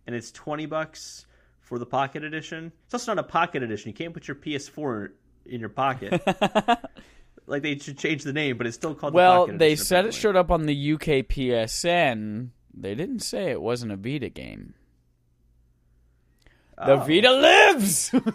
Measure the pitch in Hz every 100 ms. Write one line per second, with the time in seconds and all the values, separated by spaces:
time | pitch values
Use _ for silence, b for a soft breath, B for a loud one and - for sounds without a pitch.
0 | - 120 113 - - 151 156 156 156 -
1 | - - - _ _ _ _ 120 120 131
2 | 135 156 151 156 151 165 165 - _ 240
3 | 240 190 - 170 170 151 120 104 - 101
4 | 165 165 - 139 147 143 - - 151 110
5 | 98 - _ _ - 123 110 113 135 127
6 | 101 127 - 190 202 214 - 240 - -
7 | B B B _ - 143 151 143 - 139
8 | - 151 143 139 147 120 117 113 165 143
9 | 147 160 180 180 170 - 160 151 - 180
10 | 208 - 220 185 175 170 151 143 143 151
11 | - 139 - - 127 117 113 - 170 175
12 | 151 113 107 104 123 - _ - 92 107
13 | 190 240 - - 185 104 95 123 120 98
14 | 107 147 110 - 62 50 50 - _ _
15 | _ _ _ _ _ _ _ _ _ _
16 | _ _ _ _ b b b - - 139
17 | 131 165 247 262 302 381 415 320 196 156
18 | - 254 233